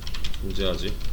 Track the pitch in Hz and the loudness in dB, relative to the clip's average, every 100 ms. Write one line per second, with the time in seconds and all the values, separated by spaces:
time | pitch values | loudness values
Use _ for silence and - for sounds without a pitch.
0 | - - - - 98 95 92 87 90 - | -2 0 2 2 0 0 0 0 -2 -2
1 | - | 0